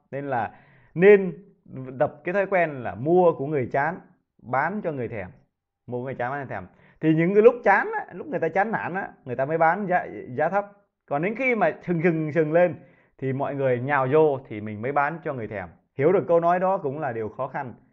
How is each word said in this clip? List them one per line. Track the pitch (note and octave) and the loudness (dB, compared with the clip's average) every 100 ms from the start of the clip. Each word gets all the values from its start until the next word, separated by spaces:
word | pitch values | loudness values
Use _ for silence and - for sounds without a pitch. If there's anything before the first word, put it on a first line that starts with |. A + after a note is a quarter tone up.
| - | -14
Nên | C3+ C#3 | -10 -4
là | B2+ G2+ - _ _ _ | -4 -4 -8 _ _ _
nên | D#3+ F#3+ G3+ F#3 D#3 - _ - A#2+ C3 C3+ | 4 8 8 6 -8 -18 _ -20 -16 -10 -2
tập | D3 - | -2 -2
cái | - | -6
thói | G3 F#3+ | -2 0
quen | G3 E3 | 0 0
là | C#3 A2 | -2 -8
mua | F#2 C#3 F3 F3+ | -6 2 4 4
của | C3+ C3+ | 2 -2
người | D#3 A#2+ | -2 -2
chán, | C#3 D3 F#3 - _ _ _ | -2 -2 -4 -14 _ _ _
bán | - C3 D#3 G#3 | -6 -2 -2 -4
cho | F#3 | -6
người | C#3+ A2+ | -6 -8
thèm. | A2 F2+ - _ _ _ _ - | -8 -12 -16 _ _ _ _ -10
Mua | B2 | -8
của | |
người | B2+ | -8
chán, | B2 B2 | -6 -6
bán | C#3 | -6
cho | C3 | -8
người | G#2+ | -10
thèm. | F2+ _ _ - | -12 _ _ -2
Thì | D#3 | 2
những | D#3+ E3 | 4 4
cái | G3+ | 6
lúc | A3 B3 | 6 6
chán | A3 G3+ F#4+ A4 | 2 2 2 -6
á, | - | -8
lúc | F3+ D#4 | -14 -8
người | F3 | -4
ta | E3 | -2
chán | F3 G#3+ | 0 -2
nản | F#3+ G#2 | -2 -6
á, | F#3 - - | -8 -10 -14
người | - B2 | -10 -6
ta | |
mới | C3+ D#3+ | -2 2
bán | D#3+ F3+ G3+ | 2 2 0
giá, | F3+ E2 G2 - | -2 -2 -12 -10
giá | B2 D#3 | -2 0
thấp. | F#3+ G3+ - _ _ - | 0 -4 -12 _ _ -6
Còn | C#3+ | -4
đến | F3 | -2
khi | A3 C4 | -2 -2
mà | A3+ E3+ - | 2 0 -2
sừng | - F3 | -4 0
sừng | F3 D#3+ D#3 | 2 0 0
sừng | E3 D3+ | 0 2
lên | E3 F3+ D#3 - _ _ - | 4 2 0 -16 _ _ -8
thì | C3 | -6
mọi | C3 C#3+ | -4 -4
người | C#3 C3+ B2 | -2 0 0
nhào | C3 C#3+ C3 | 0 0 4
vô | D3+ D#3 C3+ - | 4 4 2 -6
thì | G#2+ | -10
mình | G#2+ G#2 | -8 -6
mới | A#2+ | -4
bán | C#3+ C#3+ E3 | 0 0 -2
cho | D#3+ | -8
người | C3+ G#2+ | -8 -8
thèm. | G#2+ F2+ - _ | -8 -10 -16 _
Hiểu | - C#3+ | 0 2
được | F#3+ - | 4 4
câu | E3+ | 2
nói | E3+ F3+ | 4 2
đó | F#3 F#3+ | 2 -2
cũng | C#3+ C#3+ | -4 -6
là | D3 | -6
điều | A2+ G#2+ | -6 -8
khó | - C#3 | -8 -8
khăn | D#3 C3+ - _ | -8 -10 -14 _